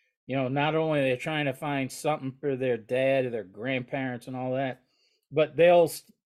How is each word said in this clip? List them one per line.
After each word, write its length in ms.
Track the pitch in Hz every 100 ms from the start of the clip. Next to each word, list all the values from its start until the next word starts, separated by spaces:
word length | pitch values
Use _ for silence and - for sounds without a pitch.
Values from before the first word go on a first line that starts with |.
| _ _ -
you 100 | 135
know, 120 | 127
not 260 | 143 147 156
only 240 | 160 147
they're 140 | 135 123
trying 300 | 160 156 143
to 80 |
find 380 | 131 151 139 127
something 420 | - 156 156 135 131
for 140 | 147 131
their 200 | 131 117
dad 480 | 104 123 135 135 127
or 40 |
their 140 | 117
grandparents 840 | 92 101 123 131 127 143 131 120 -
and 80 | 127
all 200 | 127 131
that, 260 | 135 123 _ _ _ _ _
but 240 | 139 147 127
they'll 280 | 175 175
s-, 280 | 160 - - _